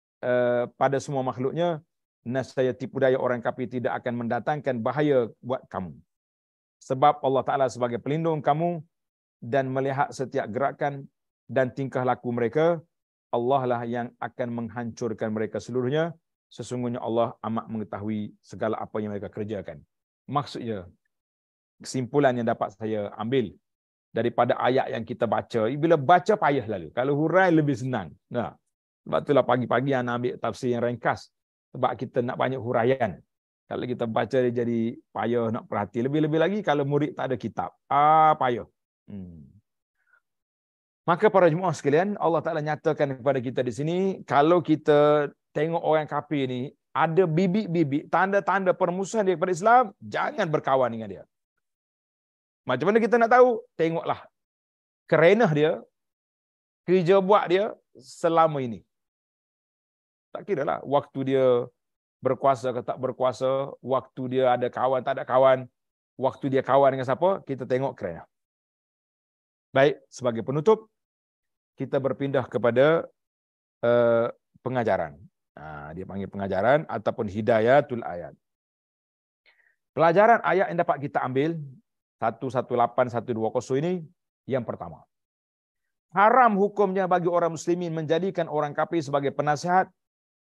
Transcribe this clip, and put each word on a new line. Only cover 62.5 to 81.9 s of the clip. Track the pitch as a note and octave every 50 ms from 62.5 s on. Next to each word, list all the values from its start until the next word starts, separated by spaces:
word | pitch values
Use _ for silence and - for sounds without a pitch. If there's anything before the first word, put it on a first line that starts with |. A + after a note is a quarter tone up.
| C3+ B2 A2 B2+ A#2+
ke | B2 A2+
tak | - - -
berkuasa, | A#2+ B2+ B2 - B2+ B2+ B2 - C3 C3 C3+ C3+ C#3 C#3 - -
waktu | - A#2+ C3 B2+ - - _ - C3 B2+ B2
dia | C3 C3 B2+ B2
ada | A#2+ B2 A#2+
kawan | - A#2 A#2 B2+ C3+ B2+
tak | A#2 C3+ C3+
ada | - D3
kawan, | - A#2+ C3 C3+ C3 C3 C3 B2+ B2 _ _ _ _ _ _ _ _ _ -
waktu | B2 C3 B2 - - C#3+ C3
dia | C3 B2 -
kawan | B2+ C#3 C#3 C3+ B2+
dengan | C3 C3 A#2+
siapa, | C3 - E3 F#3 G3 F#3 - -
kita | C#3 B2 C3
tengok | A2+ C3 B2+ C3+ C3+ B2+ -
kerenah. | G#2+ F#2 E2 E2 - - _ _ _ _ _ _ _ _ _ _ _ _ _ _ _ _ _ _ _ _ _ _ _ _ _ _ _ _ -
Baik, | C3 C3+ D3+ C#3 - - _ -
sebagai | - C3 B2+ A2+ A2 G#2
penutup, | - C3 D3+ D3+ A3 A3 G#3+ A3 _ _ _ _ _ _ _ _ _ _ _ _ _ _ _ _ _ _ _
kita | C#3 B2+ -
berpindah | C#3 C3 C3+ B2+ - C#3 C#3 C3+ C#3 A#2+
kepada, | - - B2 G#2+ A#2+ A#2 B2 C3+ D3+ D#3+ E3 - - _ _ _ _ _ _ _ _ _ _ _ _ _ _ - A#2+
eh, | A#2+ A#2+ A#2+ A#2 A#2 A#2 A#2 A#2+ - _ _ _ _ _
pengajaran. | _ B2+ B2+ B2+ A#2 G#2+ G2 F#2 E2+ D#2 D2 C#2+ F#2 - _ _ _ _ _
Ha, | - D2 D#2 D#2 D2 D2 D2 D#2
dia | F2 F#2+
panggil | - - G2 F#2+ F#2+
pengajaran | - G2 G2 G2 F#2+ F#2 G2 A#2 C3+ D3+ D#3+ - A2
ataupun | A#2 G2+ - A2 - A#2+ G#2 F#2
hidayatul | G#2+ A2 A2+ A#2+ A2 G#2+ A#2 C3 D3 C#3+ - B2+ A#2 -
ayat. | - F2 F2 E2 C#2+ C#2+ _ _ _ _ _ _ _ _ _ _ _ _ _ _ _ _ _ _ _ _ _ _ _ _ _ _ _ _ _ _ _ _
Pelajaran | - D#3 E3+ E3+ F#3 G#3 A3+ A#3 G#3+ -
ayat | D#3 E3 F#3 G3 -
yang | E3+ E3+ E3+
dapat | E3 D#3 C#3+
kita | C3+ C#3 - D3 C3
ambil, | B2+ B2+ C3 C#3 D#3+ E3+ E3 D3 C3+ C3 - _ _